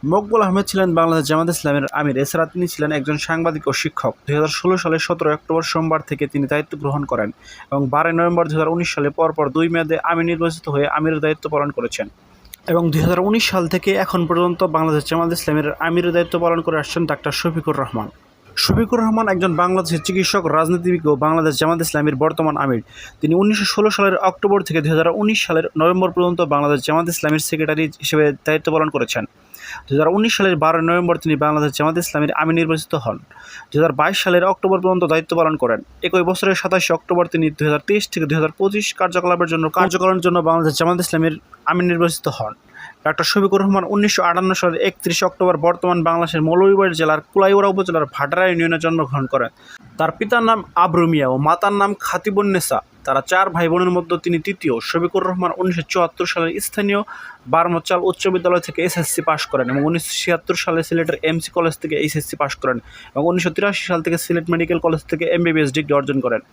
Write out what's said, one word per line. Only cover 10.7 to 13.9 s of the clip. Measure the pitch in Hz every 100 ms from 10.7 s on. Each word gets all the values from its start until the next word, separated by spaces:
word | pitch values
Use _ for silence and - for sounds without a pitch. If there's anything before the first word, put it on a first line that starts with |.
| 143 143
আমিরের | 151 156 156
দায়িত্ব | 156 156 156
পালন | 151 147
করেছেন। | 139 120 - 104 - _ _ - - -
এবং | 170 170
দুই | 156
হাজার | 160 180
উনিশ | 190 226 -
সাল | 190 170
থেকে | 180 202